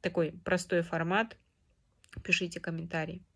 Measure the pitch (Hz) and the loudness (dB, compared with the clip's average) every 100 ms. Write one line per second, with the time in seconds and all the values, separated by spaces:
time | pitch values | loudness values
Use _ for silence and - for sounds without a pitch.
0 | 180 175 160 175 - 185 - 180 170 165 | 0 2 0 0 0 0 2 2 2 0
1 | 165 196 226 - _ _ _ _ _ _ | 2 2 2 -4 _ _ _ _ _ _
2 | _ - - 180 175 - 170 165 165 165 | _ -12 0 0 0 -4 -6 -4 -4 -4
3 | 160 180 - | -4 -8 -14